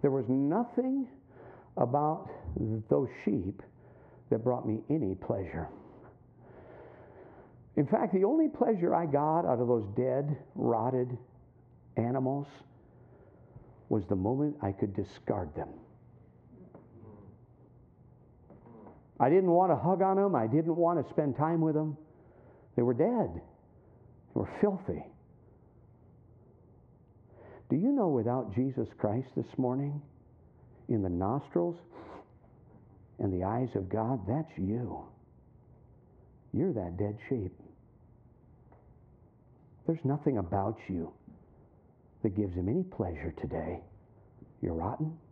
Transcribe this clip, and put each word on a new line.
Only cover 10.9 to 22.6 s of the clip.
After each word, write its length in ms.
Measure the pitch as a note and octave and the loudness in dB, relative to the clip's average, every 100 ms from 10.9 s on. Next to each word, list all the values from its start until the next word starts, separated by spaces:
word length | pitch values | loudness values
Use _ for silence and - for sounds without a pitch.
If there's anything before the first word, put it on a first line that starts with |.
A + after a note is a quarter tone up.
| B2+ B2 B2 - - - - - - - - | 0 -2 -4 -12 -20 -20 -20 -20 -20 -6 -2
animals 500 | A2+ C3 C3 C#3 C#3+ - - - - - - - - - - - - - - | 0 0 0 -2 -6 -14 -20 -20 -20 -20 -20 -20 -20 -20 -20 -20 -20 -20 -2
was 180 | A2 F#2 | -2 0
the 100 | G2 | 0
moment 420 | F#2+ C3 D3 - | 2 0 0 -2
I 80 | G2 | -4
could 240 | G2 G#2+ | -2 -2
discard 580 | G2 G2 - - G2+ F2+ - | -2 -8 -10 -4 -4 -4 -8
them. 140 | - - - - - - - - - - - - - - - - - - - - - - - - - - - - - - - - - - - - | -10 -12 -20 -20 -20 -20 -20 -20 -20 -20 -20 -20 -20 -20 -20 -20 -20 -20 -20 -20 -20 -20 -20 -20 -20 -20 -20 -20 -20 -20 -20 -20 -20 -20 -20 0
I 80 | B2+ | 4
didn't 220 | F3 F#3+ | 6 6
want 220 | E3+ F#3 | 6 6
to 40 | C#3 | 4
hug 260 | D3 F#3 | 4 2
on 140 | F#3+ F#3+ | 2 4
them. 180 | G3 | 4
I 120 | D#3 A2+ | 2 2
didn't 300 | C#3+ E3 E3 | 2 2 2
want 280 | E3+ E3+ | 2 2
to 80 | B2+ | 0
spend 240 | - D3+ A#2 | -2 -2 0
time 240 | D#3 E3+ | 0 2
with 140 | D#3+ | 2
them. 220 | D3+ D#3 D3 - - - - - - | 2 0 -4 -14 -20 -20 -20 -20 -20